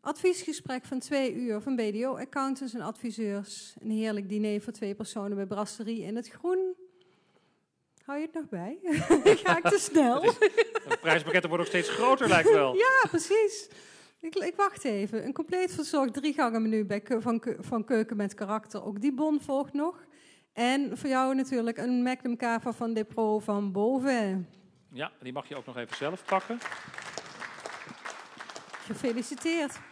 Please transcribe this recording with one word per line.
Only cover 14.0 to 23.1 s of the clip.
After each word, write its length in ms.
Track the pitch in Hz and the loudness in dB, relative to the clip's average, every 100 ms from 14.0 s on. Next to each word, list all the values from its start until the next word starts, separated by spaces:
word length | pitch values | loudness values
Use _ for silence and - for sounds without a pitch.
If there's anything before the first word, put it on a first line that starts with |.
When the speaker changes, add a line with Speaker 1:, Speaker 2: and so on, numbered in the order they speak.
| - _ | -20 _
Speaker 1:
Ik, 160 | 330 370 | -6 -4
ik 200 | 320 349 | -4 0
wacht 280 | 403 - | 0 0
even. 420 | 269 202 202 220 247 | -4 -2 -2 -4 -6
Een 80 | |
compleet 400 | 294 320 370 370 | -6 -2 -2 -2
verzorgd 400 | - 294 302 269 | -4 -2 0 0
drie 200 | 240 302 | 0 -2
gangen 280 | 294 247 226 | 2 0 2
menu 240 | 220 220 202 | 0 0 0
bij 160 | 202 | -4
Keu-, 200 | - 233 | -2 -2
van 180 | 240 233 | 0 -2
Keu-, 180 | 240 - | -2 -6
van 240 | - 233 | -4 -4
Keuken 340 | 214 233 220 208 | 0 0 0 -2
met 160 | 202 | -4
Karakter. 500 | - 196 214 214 208 | -4 -4 -4 -6 -10
Ook 180 | - 202 | -8 -2
die 120 | 277 | -2
bon 280 | 262 311 302 | 0 0 0
volgt 320 | - 269 269 | 0 -2 -2
nog. 320 | 285 311 359 - - - _ _ | -2 -4 -4 -20 -20 -20 _ _
En 440 | - 240 277 277 - | 0 2 2 0 -4
voor 120 | 294 | 0
jou 260 | 262 262 269 | 2 2 2
natuurlijk 420 | 262 262 233 226 | 0 0 -2 -2
een 260 | 247 247 | 0 2
Magnum 340 | 247 254 254 240 | 2 -2 -4 -2
Cava 360 | 240 233 240 | 0 0 -2
van 200 | 220 233 | -4 -2
Depro 460 | 226 214 | -2 -2